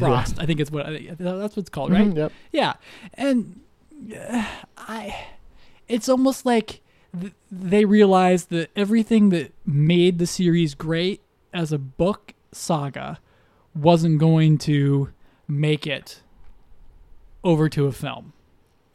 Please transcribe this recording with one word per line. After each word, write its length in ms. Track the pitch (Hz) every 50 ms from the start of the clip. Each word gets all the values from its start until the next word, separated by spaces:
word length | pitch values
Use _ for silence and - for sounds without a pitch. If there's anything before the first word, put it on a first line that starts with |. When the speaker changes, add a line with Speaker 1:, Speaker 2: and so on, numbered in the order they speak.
| 131 131
Speaker 1:
Bifrost. 340 | 123 123 - - - -
I 40 | - 151
think 120 | 165 147
it's 120 | 147 147
what, 160 | 151 147 - 151
I, 280 | 156 139 - - 170 156
that's 380 | 180 180 185 190 208 208 -
what 40 | 214
it's 80 | 175 -
called, 220 | - 151 135 143
Speaker 2:
Mm-hmm, 180 | 185 202 208 208
Speaker 1:
right? 80 | 175 151
Speaker 2:
yep. 140 | 151 156 - - - -
Speaker 1:
Yeah, 220 | - 302 220 143 - - _ - - - - 185 -
and, 480 | - 262 277 262 240 190 - 180 - - _ _ _ _ _ 311 294 - 226 214 - 170 -
uh, 160 | 240 233 208 - - - - - _ -
I, 500 | 240 214 220 226 208 202 - - - - - - - - - - - - - _ _ -
it's 220 | 233 226 - 262
almost 360 | 262 254 262 269 254 - - 254
like 340 | 240 226 214 - - - _ _ _ _ _ _ - 175
th-, 140 | 180 202 - _ _ _
they 340 | 196 180 190 175 196 208 214
realized 640 | 190 208 214 208 190 190 185 185 180 180 175 - -
that 220 | 175 165 160 - _
everything 540 | 208 202 196 220 233 214 - 226 220 208 202
that 240 | 175 165 127 - - - - 185
made 500 | 143 143 151 160 175 175 175 185 180 170
the 80 | 175
series 480 | 170 - - 185 170 165 170 165 151 139
great 480 | - 160 156 165 165 180 190 208 - _ _ _ _ _ _ -
as 180 | 180 165 147
a 60 | 156 143
book 560 | 135 131 - - 170 196 208 - _ - - _ _ _
saga 680 | - - - - 170 147 143 139 - - 131 135 156 - _ _ _ _ _ _ _ _ _ _ _
wasn't 420 | 156 143 170 170 165 165 165 156 147
going 400 | 160 160 160 160 160 156 151 147
to 520 | - 156 147 143 143 139 139 139 139 - - _ - _ _ _ _ -
make 380 | 147 143 151 151 151 147 -
it 360 | 156 135 - - - - - _ _ _ _ - - - - _ _ - - - - - - - - - - - - - - -
over 240 | 185 165 151 156 151
to 200 | - 151 143 139
a 40 |
film, 400 | 117 - 151 135 120 117 - 160 - _ _ _ _ _ _ _ _ _ _ _